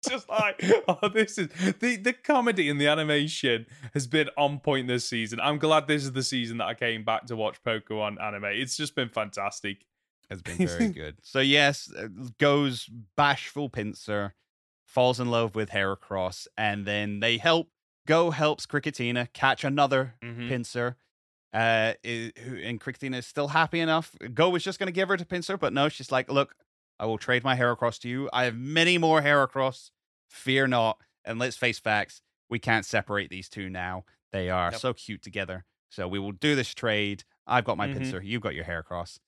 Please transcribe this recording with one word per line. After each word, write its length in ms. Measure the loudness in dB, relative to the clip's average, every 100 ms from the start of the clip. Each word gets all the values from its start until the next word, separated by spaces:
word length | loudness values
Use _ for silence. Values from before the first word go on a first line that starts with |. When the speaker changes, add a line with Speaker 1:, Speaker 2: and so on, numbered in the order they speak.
| -2
Speaker 1:
Just 220 | -4 -2
like, 340 | 0 0 0 4 4
<laughs> 120 | 6
oh, 200 | 2 2
this 260 | 2 0 0
is 120 | -6 0 -2 0
the, 180 | -2 0
the 180 | -2
comedy 560 | -2 2 4 4 2 2
and 100 | 4
the 60 | 4
animation 800 | 4 2 2 0 0 0 0 -2 -18 -6
has 140 | -4 0
been 240 | 2 2 2
on 200 | 0 2
point 300 | 0 0 0
this 160 | -2
season. 340 | 0 -2 -2 -2
I'm 180 | -2 2
glad 280 | 4 4 4
this 160 | 0
is 80 | 0
the 100 | -4
season 340 | -2 -2 -4 -4
that 60 | -4
I 60 |
came 300 | -2 -2 -2
back 220 | 0 -2 -2
to 100 | -4
watch 260 | -4 -2
Pokemon 560 | -4 -4 -4 -4 -4 -4
anime. 240 | -6 -6 -4
It's 320 | -4 -4 -4
just 160 | -4
been 160 | -4 -4
fantastic. 760 | -2 -4 -4 -6 -6 -8 -8 _ _ _ _ _
Speaker 2:
Has 100 | -12
been 160 | -8 -2 0
very 220 | 2 -2
Speaker 1:
<laughs> 40 |
Speaker 2:
good. 260 | -2 -12 -14
So 180 | -6 0
yes, 520 | 4 6 4 2 -10
uh, 140 | -12 -12 -12 -14 2
goes 500 | 4 4 0 -4 -10 -16 -10 0
bashful 520 | 2 2 -4 -8 -8
Pinsir, 640 | -6 -6 -8 -4 -4 -4 _ _ _ _ _ _
falls 340 | 2 4 2
in 100 | 0
love 240 | 2 0
with 140 | -2 -2
Heracross, 760 | 0 0 -2 -6 -4 -4 -6 -14 -4
and 300 | -2 -2 -2
then 340 | -2 -2 -2
they 160 | 0 2
help, 320 | 2 2 0 _ _ _ 2
Go 240 | 4 4
helps 340 | 2 0 0
Cricketina 680 | -4 -4 -4 -4 -2 0 -4
catch 300 | 0 2 2
another 500 | 0 2 4 4 0 -8
Speaker 1:
Mm-hmm. 240 | -14 -10 -6
Speaker 2:
Pinsir. 440 | -6 -4 -4 -4 -4 _ _ _ _ _
Uh, 400 | 0 4 4 2 0
i-, 280 | -6 -6 -8 -12
who, 140 | -12 -10
and 240 | -8 -8
Cricketina 360 | -10 -10 -8 -8
is 80 | -8
still 220 | -6 0
happy 320 | 2 2 2
enough. 360 | 2 0 0 -12 -8
Go 160 | 4 4
was 160 | 4
just 140 | -2 -4
gonna 120 | -2
give 180 | 0 0
her 80 | 0
to 60 | -2
Pinsir, 340 | -6 -4 -2
but 140 | 0
no, 160 | 2 0
she's 200 | 0 -2
like, 200 | 0 2
"Look, 220 | 2 0 _ _ _ _ _
I 60 | -4
will 120 | -2
trade 260 | 0 0
my 120 | 2 2
Heracross 420 | 2 2 -2 -2
to 80 | -8
you. 200 | -6 -4
I 120 | 0
have 120 | 0 -2
many 400 | -2 2 4 6
more 240 | 6 6
Heracross. 680 | 6 4 4 2 0 -2 -18 _ _ _ _
Fear 400 | -8 0 2 4
not." 300 | 4 2 0 _ _
And 140 | -10 -4
let's 180 | -4 0
face 220 | -2 0
facts, 440 | 0 0 -2 -10 _ _ _
we 100 | -6
can't 280 | 0 0 2
separate 440 | -2 -2 -6 -6
these 180 | -10 -12
two 200 | -12 -10
now. 360 | -8 -8 -8 -12 _ _
They 160 | -6 -2
are 220 | 0 0
Speaker 1:
Yep. 80 | -2
Speaker 2:
so 140 | -4
cute 280 | -6 -10 -14
together. 440 | -10 -8 -8 -8 -14 _ _
So 160 | -8 -4
we 100 | -4
will 140 | -6
do 220 | -2 0 0
this 160 | -2
trade. 520 | -4 0 0 0 -4 -12 _ 0
I've 180 | 0
got 120 | 0 -2
my 120 | -2
Speaker 1:
Mm-hmm. 140 | -4
Speaker 2:
Pinsir, 220 | -6 -6
you've 180 | -6 -4
got 120 | -4
your 100 | -6
Heracross. 540 | -6 -8 -6 -10 -10 -16